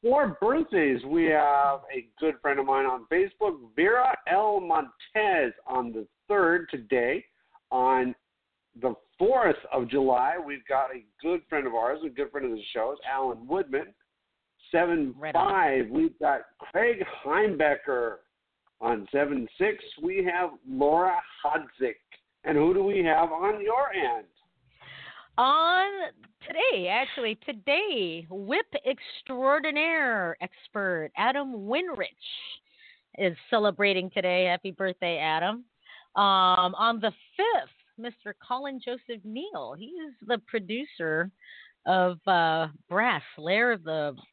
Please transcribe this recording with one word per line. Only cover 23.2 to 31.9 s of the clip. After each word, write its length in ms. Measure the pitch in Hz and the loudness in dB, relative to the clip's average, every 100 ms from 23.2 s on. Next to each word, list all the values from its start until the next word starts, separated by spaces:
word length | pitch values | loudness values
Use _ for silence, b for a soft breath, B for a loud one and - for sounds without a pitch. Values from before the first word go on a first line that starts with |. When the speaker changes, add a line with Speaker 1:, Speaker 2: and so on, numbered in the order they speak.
| 165 | 2
Speaker 1:
on 300 | 156 196 214 | 0 -2 -2
your 280 | 202 240 277 | -2 0 0
end? 320 | 185 139 120 104 _ _ _ _ B B B B B B - | -2 -2 -4 -8 _ _ _ _ B B B B B B 0
Speaker 2:
On 520 | 254 294 330 359 392 392 339 - - _ - | 4 4 4 4 2 -2 -8 -10 -20 _ -10
today, 420 | 330 494 208 175 | 0 0 2 0
actually, 500 | 214 269 - 233 214 - | 0 -2 -4 -4 -4 -8
today, 840 | 220 196 294 415 277 185 165 165 | -8 0 0 0 -2 -4 -6 -10
whip 380 | 185 202 311 440 285 - | -12 -4 -2 -2 -4 -4
extraordinaire 1500 | 277 - - - 254 262 294 311 294 320 320 277 220 180 165 | -6 -8 -18 -10 -2 2 2 0 -2 0 0 0 0 -2 -4
expert 680 | 180 - - 214 190 175 156 - | -10 -12 -12 -4 -2 -2 -4 -2
Adam 360 | 214 269 277 | 0 0 -4
Winrich 540 | 233 196 269 370 | -8 -4 -2 -2